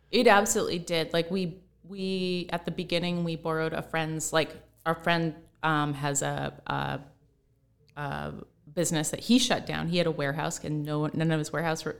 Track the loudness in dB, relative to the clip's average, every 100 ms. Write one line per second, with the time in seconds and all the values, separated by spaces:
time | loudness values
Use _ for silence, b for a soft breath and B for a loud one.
0 | _ 4 8 8 6 2 0 -2 0 0
1 | 2 0 0 -2 -2 -6 -16 _ -14 -6
2 | -4 -2 0 -2 -4 -4 -4 -6 -2 0
3 | 0 0 -2 -2 -2 -2 -2 -4 -4 -2
4 | -2 -4 0 0 0 -4 -20 _ 0 0
5 | 2 2 2 -4 -12 _ 0 2 0 0
6 | -2 0 -2 -2 -6 -6 -4 -2 -2 -4
7 | -10 -20 _ _ _ _ _ _ _ -10
8 | -6 -6 -6 -10 -14 _ -6 -2 0 0
9 | 0 -2 4 4 4 0 -2 -4 0 2
10 | 2 0 -2 0 -2 -4 -4 -4 -2 -2
11 | 0 0 2 2 0 -2 -2 -2 -4